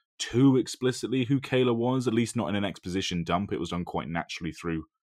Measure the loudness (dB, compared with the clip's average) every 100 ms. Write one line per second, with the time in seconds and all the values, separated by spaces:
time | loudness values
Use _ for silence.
0 | _ -12 -2 6 6 6 2 -2 -2 -2
1 | -4 -2 0 0 2 2 2 2 0 0
2 | 2 2 0 -2 -2 -2 -2 -6 -4 -4
3 | -2 -4 0 0 0 -4 -4 -6 -4 -6
4 | -4 -6 -6 -8 -8 -6 -6 -6 -6 _
5 | _